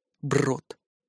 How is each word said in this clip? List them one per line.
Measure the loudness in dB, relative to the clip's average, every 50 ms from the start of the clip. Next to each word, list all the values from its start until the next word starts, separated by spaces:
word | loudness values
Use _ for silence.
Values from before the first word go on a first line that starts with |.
| _ _ _ _
Брод. | -4 0 2 2 2 2 0 -4 -6 -12 -20 _ _ _ _ _ _